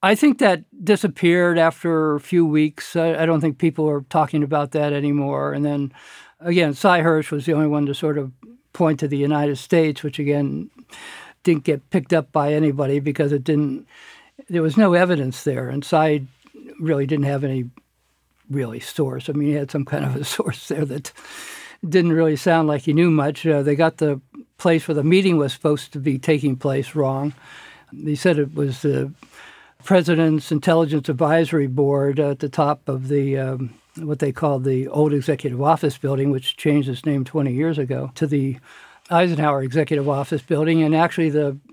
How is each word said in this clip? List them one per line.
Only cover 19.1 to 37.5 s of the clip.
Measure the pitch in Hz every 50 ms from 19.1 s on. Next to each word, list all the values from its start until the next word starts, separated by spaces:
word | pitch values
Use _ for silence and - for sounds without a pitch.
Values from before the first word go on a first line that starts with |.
| 127 131 - -
I | 139
mean, | 147 147
he | 147 147
had | 147 143 -
some | - 147 135
kind | - 147 147 139
of | 135 131
a | 143 139
<laughs> | - -
source | - 220 - - - -
there | - 147 151 147
that | 139 131 147 - - - - - - - - - - - - - - - _ -
didn't | 160 156 185 170 170
really | 156 165 165 156 151
sound | 135 - 180 165 165 156
like | 151 147 135
he | - 156 143
knew | 160 175 170
much. | 156 151 139 151 143 - -
Uh, | 160 151 143
they | 135 147 143
got | 143 165 160 -
the | - 160 147 143 135 - _ - 285 - _ _
place | - - 175 165 156 -
where | - 151
the | 147 143
meeting | 160 180 196 190 190 170
was | 151 143 135 -
supposed | - - 151 151 139 - - -
to | 143
be | 135 143 135
taking | 131 - 160 156 139 143 143 127
place | 131 - 143 135 139 131 - -
wrong. | 156 139 135 135 135 143 151 143 - - - - - - - - - _ _ - 143 151
He | 151 147
said | 139 - 185 160
it | 151 143 139 156
was | 147 143 139 123 -
the | - 143 135 131 131 139 - _ - - - - - - - - - _ _ _ -
President's | - 190 180 156 170 170 160 165 160 156 151 - -
Intelligence | 160 147 - 185 165 165 165 143 156 147 131 -
Advisory | 139 127 165 147 160 165 165 - 165 151 143
Board | 131 127 143 143 139 139 139 139 143 139
at | 151 147 143 139 139
the | 151
top | 139 - - 147 147 151 - _
of | - 135 131 131 135
the, | 143 143 139 139 135
um, | 135 131 131 131 127 131 113 - _ _ _ -
what | 160 160 147 147 131
they | 147 139
called | 131 - 165 147 139 131 127
the | 135 131 127 135
old | - - 151 151 151
Executive | 147 139 127 - 143 127 - 135 123 123
Office | 139 151 160 - - 143 -
Building, | - - 135 139 135 135 143
which | 135 131 131 - -
changed | - - 156 147 147 131
its | 135 123 - -
name | 156 143 139 131
twenty | 131 - 156 139 131